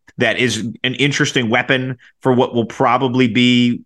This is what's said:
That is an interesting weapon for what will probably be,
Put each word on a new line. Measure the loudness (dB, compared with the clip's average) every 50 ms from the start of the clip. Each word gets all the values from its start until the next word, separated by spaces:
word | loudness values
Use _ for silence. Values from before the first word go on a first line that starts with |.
| _ -20 _ -2
That | -2 -2 0
is | 0 -2 -2 -2 -4 -6 -8 -8 -6 -6
an | -6 -2
interesting | -2 -2 -2 0 0 -2 0 0 -2 0 0
weapon | 0 0 0 0 -2 -2 -2 -6 -10 -12 -16 -20 _ _
for | 0 2
what | 2 2 2 0 0
will | -2 -2
probably | -4 -2 0 0 2 2 2 0 0 2 2 0
be, | 2 2 2 2 4 4 4 2 2 0 -4 -8